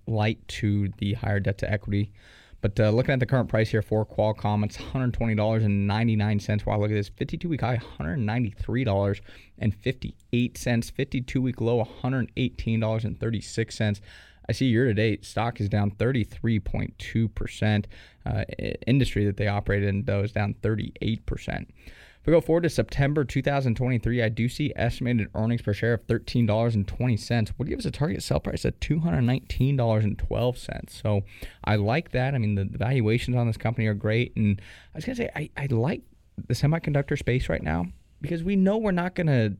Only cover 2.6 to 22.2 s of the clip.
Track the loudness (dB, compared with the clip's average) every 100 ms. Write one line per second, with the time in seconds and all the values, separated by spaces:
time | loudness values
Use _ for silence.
2.6 | -2 2 4 4 2 0 2 2 2 2
3.6 | 2 0 2 0 0 0 0 0 0 0
4.6 | 0 -4 -8 -2 -2 0 0 2 2 2
5.6 | 2 2 2 2 2 2 2 0 0 -2
6.6 | 0 0 0 0 -2 -6 -6 -4 -4 -2
7.6 | 0 -2 -4 -8 -4 -2 0 0 -2 -4
8.6 | -4 0 2 2 2 -2 -6 -20 -20 -4
9.6 | -2 -2 -4 -4 -10 -12 -2 0 0 -2
10.6 | -2 0 -2 -4 -4 -4 -2 -2 -2 0
11.6 | 0 0 -2 -4 -2 -2 -2 -2 -2 -2
12.6 | -2 0 0 0 -2 -4 -4 -4 -4 -4
13.6 | -4 0 0 0 -6 -20 -20 -14 -6 0
14.6 | 4 4 4 4 2 0 -4 -4 -2 -2
15.6 | 0 2 0 0 0 0 -2 -2 0 0
16.6 | 0 -4 -4 -8 -4 0 0 -2 -8 -2
17.6 | 2 2 0 -12 -20 -12 -4 -4 -4 -6
18.6 | -6 -4 0 2 2 2 0 0 -2 0
19.6 | 0 0 2 0 0 0 0 -2 -2 -2
20.6 | -2 -2 -4 -4 -4 -2 -4 -6 -6 -8
21.6 | -8 -16 -20 -20 -20 _